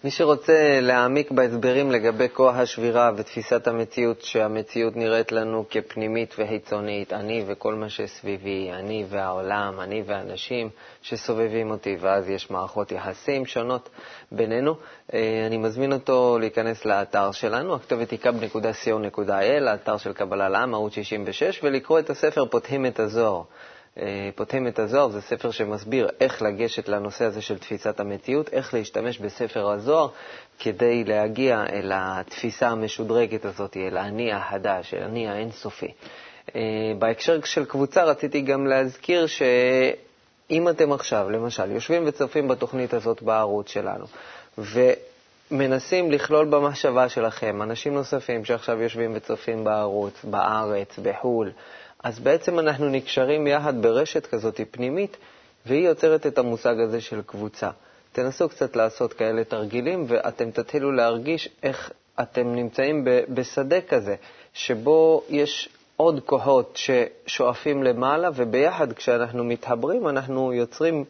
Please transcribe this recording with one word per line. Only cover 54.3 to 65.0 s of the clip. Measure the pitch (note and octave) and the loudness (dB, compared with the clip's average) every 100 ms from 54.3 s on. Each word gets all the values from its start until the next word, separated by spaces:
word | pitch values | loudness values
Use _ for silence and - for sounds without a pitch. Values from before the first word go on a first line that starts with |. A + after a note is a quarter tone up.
| A#2 A2 G#2 A2 | -4 -2 -4 -8
פנימית, | A#2+ B2 D#3+ G3 - - - _ _ A2+ | -4 -4 -2 -4 -8 -20 -20 _ _ 0
והיא | C#3 F3+ | 2 4
יוצרת | D3+ D#3+ D#3 D3+ | 4 4 4 2
את | C3+ | 2
המושג | B2 A#2 B2 A2+ | 0 0 0 2
הזה | A2+ A#2 | 0 -2
של | A2+ G#2+ | -4 -8
קבוצה. | G2+ G2+ G#2+ - G2+ - _ _ _ | -8 -8 -8 -6 -8 -8 _ _ _
תנסו | - B2+ C3+ E3 | -4 -4 0 -2
קצת | - C3 A#2 | 0 -2 2
לעשות | A2 - A#2+ | 0 2 -4
כאלה | - A2+ A2+ | 0 0 0
תרגילים, | A2+ A2+ G#2+ A#2+ B2+ F#3 C3+ | -2 -2 -2 -2 -2 -2 0
ואתם | A#2 - - A#2 | 0 0 -2 -4
תתחילו | A2 A#2 D3 C#3 | -2 -2 0 2
להרגיש | C3 A#2 A#2 B2+ D#3+ - _ | 2 2 2 -2 -4 -6 _
איך | C3+ C3+ - - _ - | -4 -4 -10 -16 _ -6
אתם | B2 - B2 | -4 -2 0
נמצאים | A#2+ A#2+ - C3+ D3+ | -2 -2 0 0 2
ב-, | B2+ B2 A#2+ | 4 2 2
בשדה | C3 B2 - C#3 F3 | -2 -2 -2 2 2
כזה, | F3+ C3+ G2+ G2 - - - | 4 0 0 -6 -8 -20 -20
שבו | - - A#2 A#2+ D#3+ | -12 -4 0 4 6